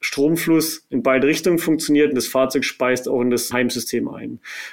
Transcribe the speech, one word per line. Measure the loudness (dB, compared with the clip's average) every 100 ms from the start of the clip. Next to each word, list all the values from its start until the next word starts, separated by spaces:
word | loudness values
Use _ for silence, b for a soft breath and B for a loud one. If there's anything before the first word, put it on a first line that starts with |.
Stromfluss | -8 0 2 2 2 2 2 -6 _
in | -2
beide | 2 4 2
Richtungen | 2 2 0
funktioniert | 0 -2 2 4 4
und |
das | 2 -2
Fahrzeug | 0 0 0
speist | -4 -2 0 0 0
auch | 0
in | 0
das | 0 0
Heimsystem | 0 0 -2 -4 -4 -4
ein. | -8 -12
Und | -14 B B B